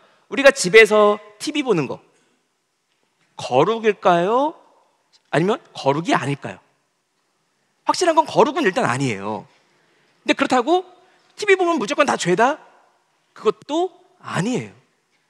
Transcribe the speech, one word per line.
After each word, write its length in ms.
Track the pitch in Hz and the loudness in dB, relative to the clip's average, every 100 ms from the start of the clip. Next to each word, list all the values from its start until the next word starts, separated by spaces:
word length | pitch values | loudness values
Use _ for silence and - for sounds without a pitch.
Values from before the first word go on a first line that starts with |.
| _ _ _ | _ _ _
우리가 220 | 214 277 | 2 4
집에서 680 | - 180 220 220 214 208 208 - - | 4 4 6 6 6 4 2 -6 -14
티비 240 | - 302 | -8 -4
보는 240 | 269 180 127 | -2 -2 -4
거 140 | 101 _ _ _ _ _ _ _ _ _ _ _ _ _ - | -8 _ _ _ _ _ _ _ _ _ _ _ _ _ -18
거룩일까요? 1200 | - 127 165 226 220 202 196 175 180 240 294 - _ _ _ _ _ _ _ | -2 0 2 0 -2 0 2 2 2 0 -2 -6 _ _ _ _ _ _ _
아니면 280 | 147 180 233 - | -2 -2 -2 -8
거룩이 420 | - 135 143 180 | -6 -4 -2 -2
아닐까요? 440 | 269 139 139 117 92 _ _ _ _ _ _ _ _ _ _ _ _ | -4 -4 -8 -10 -16 _ _ _ _ _ _ _ _ _ _ _ _
확실한 300 | - 302 349 | -6 -2 0
건 120 | 320 302 | 2 2
거룩은 360 | 160 233 302 | 2 0 0
일단 220 | 240 269 | -2 0
아니에요. 600 | 214 123 139 98 101 104 90 _ _ _ _ _ _ _ | -2 -2 -4 -6 -8 -10 -12 _ _ _ _ _ _ _
근데 120 | - | -6
그렇다고 500 | 294 277 254 233 359 381 - _ _ _ - | -4 -2 -2 0 -2 -2 -16 _ _ _ -8
티비 200 | 415 381 | 0 0
보면 220 | 349 339 | 0 -2
무조건 280 | - 294 277 | -2 -2 -2
다 100 | 220 | -2
죄다? 420 | 175 180 240 302 - _ _ _ _ _ _ | -2 0 0 -2 -10 _ _ _ _ _ _
그것도 640 | - 214 208 - 302 370 - _ _ | -8 -4 -4 -4 -4 -4 -6 _ _
아니에요. 520 | - - 196 233 107 101 _ _ _ _ _ | -10 -6 -4 -6 -8 -16 _ _ _ _ _